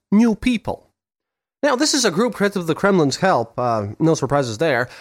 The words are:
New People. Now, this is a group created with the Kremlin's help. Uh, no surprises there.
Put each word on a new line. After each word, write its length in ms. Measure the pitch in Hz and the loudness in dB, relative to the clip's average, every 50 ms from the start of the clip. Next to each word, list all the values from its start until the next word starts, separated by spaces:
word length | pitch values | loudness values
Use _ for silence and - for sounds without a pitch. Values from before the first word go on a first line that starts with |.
| _ - | _ 0
New 240 | 196 208 240 233 208 | 2 4 4 4 2
People. 540 | - - 254 240 208 - - 87 - _ _ _ _ _ _ _ _ _ _ _ _ _ _ _ - - | 0 -2 -2 -2 -2 -4 -8 -10 -10 _ _ _ _ _ _ _ _ _ _ _ _ _ _ _ -4 -2
Now, 140 | 294 262 | 0 0
this 160 | 240 311 294 - | 2 0 0 0
is 140 | 277 233 | 0 0
a 40 | 208 | 0
group 220 | 147 170 240 247 - | 0 0 -2 -2 -2
created 280 | - 196 202 - 196 | -2 -2 -2 -2 -4
with 60 | 175 | -4
the 80 | 160 151 | -4 -4
Kremlin's 420 | - - 202 196 180 151 135 - - | 0 2 2 4 4 2 2 0 0
help. 400 | 180 190 175 127 117 - - - | 0 2 2 0 -2 -4 -6 -4
Uh, 300 | 123 123 117 110 104 101 104 - | -2 -2 -2 -2 -2 -6 -4 -2
no 160 | 160 160 160 | 0 0 2
surprises 420 | - 147 117 143 143 139 120 110 | 0 0 -2 0 0 -2 -2 -4
there. 320 | 107 165 165 131 117 123 123 - - | -4 -2 0 0 0 -2 -4 -8 -20